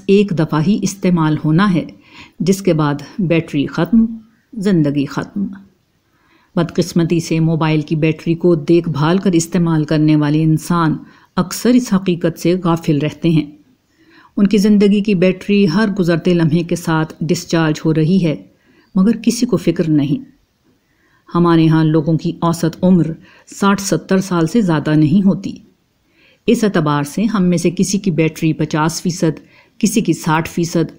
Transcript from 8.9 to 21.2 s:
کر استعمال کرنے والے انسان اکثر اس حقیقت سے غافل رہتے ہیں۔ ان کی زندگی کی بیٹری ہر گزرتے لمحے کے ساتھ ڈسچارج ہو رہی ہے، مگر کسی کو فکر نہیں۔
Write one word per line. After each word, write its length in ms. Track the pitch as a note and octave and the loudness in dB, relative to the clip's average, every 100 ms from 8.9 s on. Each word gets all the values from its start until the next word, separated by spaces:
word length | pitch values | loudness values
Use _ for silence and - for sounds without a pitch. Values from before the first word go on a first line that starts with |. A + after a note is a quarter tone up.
| C3+ D3+ F#3 | -2 0 0
کر 140 | F#3+ | 2
استعمال 520 | E3 - F#3 E3+ D#3+ | 0 0 -2 0 0
کرنے 320 | D3 D#3 D3+ D3+ | 0 0 2 2
والے 280 | D3 D3+ | 2 0
انسان 540 | D#3+ D#3 - F3 D#3+ - - - _ - | 2 0 0 0 0 -2 -8 -20 _ -6
اکثر 340 | F3+ - A3 | -4 -2 2
اس 240 | B3 B3 | 2 2
حقیقت 460 | F#3+ F#3 E3+ E3+ E3 | -2 0 -2 -2 -2
سے 160 | E3+ F3+ | -2 0
غافل 340 | F3 E3 E3+ D3 | 0 -2 0 -2
رہتے 280 | D3 - E3+ | -2 -2 0
ہیں۔ 220 | E3 - - _ _ _ _ _ _ _ - | 0 0 -10 _ _ _ _ _ _ _ 0
ان 100 | G3+ | 2
کی 100 | G#3+ | 4
زندگی 440 | G#3 G#3 G3+ G#3 | 4 4 4 2
کی 140 | G3+ F#3 | 0 2
بیٹری 500 | F#3 F#3 - G3+ G3 | 2 0 0 2 2
ہر 160 | E3+ A3 F#3+ | 2 -2 0
گزرتے 340 | E3+ E3 F3+ | 0 0 0
لمحے 300 | F3 D#3+ E3 | 2 2 0
کے 120 | E3 E3+ | -2 -6
ساتھ 380 | - D#3+ D#3+ - | -2 -2 -2 -6
ڈسچارج 600 | D#3+ F3 - E3 D#3 D3+ D#3+ | -4 -4 -2 0 0 0 0
ہو 80 | |
رہی 320 | D#3 D#3 F#3+ E3 | 0 2 2 0
ہے، 100 | A2+ - _ _ _ _ F#3+ | -4 -10 _ _ _ _ 0
مگر 160 | F#3+ A3+ | 2 2
کسی 220 | - - B3 | -2 0 0
کو 120 | F3 | 0
فکر 320 | - E3 E3 | -2 -2 0
نہیں۔ 400 | D3+ C#3 - - _ _ _ _ _ _ _ _ _ | 0 0 -4 -6 _ _ _ _ _ _ _ _ _